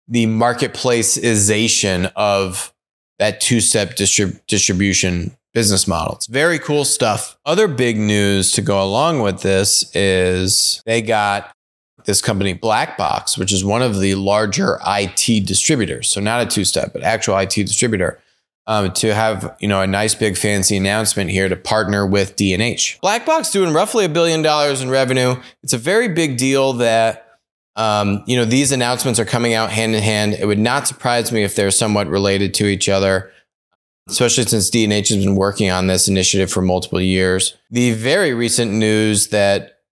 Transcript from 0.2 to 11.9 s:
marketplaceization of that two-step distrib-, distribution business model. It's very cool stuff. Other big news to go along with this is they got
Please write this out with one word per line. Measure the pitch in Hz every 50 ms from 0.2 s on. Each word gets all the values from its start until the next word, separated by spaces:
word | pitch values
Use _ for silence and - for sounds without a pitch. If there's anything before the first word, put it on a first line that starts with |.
| 113
marketplaceization | 110 110 110 120 120 117 120 143 120 - - - 127 120 117 107 - - 110 104 117 113 104 101 101 107 107 117 113 - - - 101 92 87 90 92 -
of | - 107 104 101 98 98 92 90 - - - _ _ _ _ _ _ _ _ _ -
that | 104 107 101 -
two-step | - - 120 113 - - - 110 101 92 -
distrib-, | - 101 - - - 101 92 - - _
distribution | - 107 98 - - 95 90 101 98 90 - - 90 90 87 85 85 - _ _ _
business | _ 117 113 104 101 95 - 98
model. | 85 80 80 - -
It's | - - -
very | 113 135 156 175 170 147
cool | - - 147 147 139
stuff. | 139 - - 131 110 101 95 - - - _ _
Other | 143 170 196 220
big | 185 139 120 127 120 113 107
news | 107 104 104 104 101 101 101 98 92 -
to | - -
go | 101 104 101 98 95
along | 98 101 123 151 170 165 135
with | 110 101 92 -
this | - 95 95 95 101 - - - - - -
is | 92 98 98 95 92 92 92 92 90 92 95 - - - - - - -
they | 113 113 117
got | 110 110 110 107 104 101 101 101 - - - _ _ _ _ _ _ _